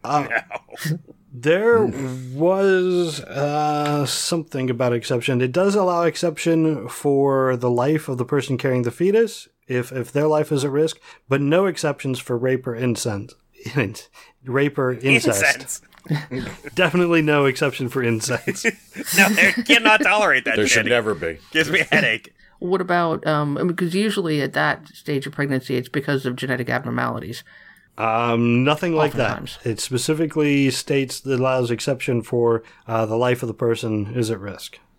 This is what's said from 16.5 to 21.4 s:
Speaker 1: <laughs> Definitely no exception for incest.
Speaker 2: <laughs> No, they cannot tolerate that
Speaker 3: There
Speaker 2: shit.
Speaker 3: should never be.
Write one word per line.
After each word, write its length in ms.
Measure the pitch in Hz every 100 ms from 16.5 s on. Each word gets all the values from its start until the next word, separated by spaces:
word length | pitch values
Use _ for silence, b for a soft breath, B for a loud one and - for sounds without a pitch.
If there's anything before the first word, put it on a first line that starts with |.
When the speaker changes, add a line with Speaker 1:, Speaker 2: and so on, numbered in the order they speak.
| - -
Speaker 1:
<laughs> 60 | -
Definitely 460 | 180 180 175 165
no 220 | 156 147 139
exception 440 | 127 143 - 127
for 140 | 135
incest. 640 | 120 110 113 120 - 190 226
Speaker 2:
<laughs> 460 | 214 _ - - -
No, 120 | 196
they 220 | 196 190 214
cannot 380 | 233 233 226 220
tolerate 420 | 190 208 202 131 120
that 100 | 110
Speaker 3:
There 100 | 107
Speaker 2:
shit. 40 | 113
Speaker 3:
should 20 | 110
never 280 | 120 110 90
be. 220 | 82 76